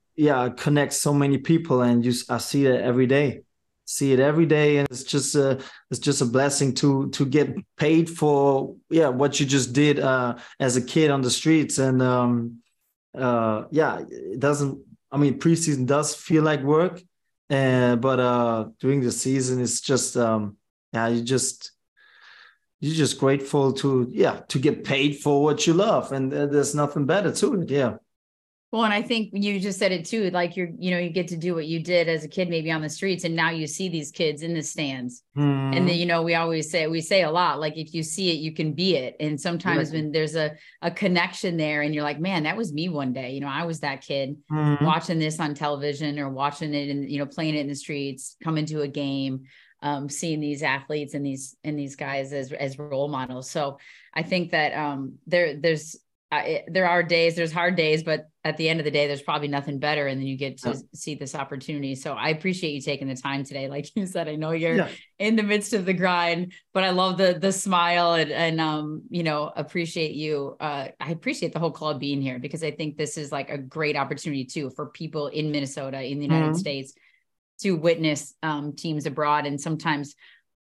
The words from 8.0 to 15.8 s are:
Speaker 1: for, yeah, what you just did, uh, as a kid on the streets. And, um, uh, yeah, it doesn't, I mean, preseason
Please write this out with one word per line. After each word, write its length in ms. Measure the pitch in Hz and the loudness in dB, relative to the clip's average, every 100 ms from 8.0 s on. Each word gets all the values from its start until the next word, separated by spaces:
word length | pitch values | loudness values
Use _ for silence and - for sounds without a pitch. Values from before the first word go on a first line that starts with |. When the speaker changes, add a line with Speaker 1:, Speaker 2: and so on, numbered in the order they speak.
| 165 | 4
Speaker 1:
for, 680 | - 151 143 139 135 - - - | 2 4 6 4 4 0 -8 0
yeah, 200 | 160 147 | 4 4
what 300 | 127 143 143 | 4 2 2
you 60 | |
just 300 | 135 139 117 | 2 2 2
did, 260 | 127 147 147 | 4 4 4
uh, 360 | 139 131 123 120 - - | 2 2 0 -4 -10 -2
as 200 | 135 123 | 0 2
a 20 | |
kid 300 | 123 165 151 | 2 4 4
on 100 | 139 | 4
the 100 | 127 | 2
streets. 460 | - 160 160 - - | 2 4 4 4 2
And, 240 | 131 131 | 2 4
um, 600 | 127 123 123 120 117 117 _ _ _ _ _ | 4 4 4 2 -2 -8 _ _ _ _ _
uh, 500 | 131 131 117 113 107 - | -2 0 2 2 0 0
yeah, 300 | 147 143 85 - | 0 2 0 -8
it 320 | 60 78 120 | -12 -10 0
doesn't, 420 | 139 147 139 - - - _ | 0 2 -2 -4 -14 -20 _
I 60 | 143 | 2
mean, 200 | 143 135 | 2 4
preseason 460 | 165 165 165 135 | 2 4 2 0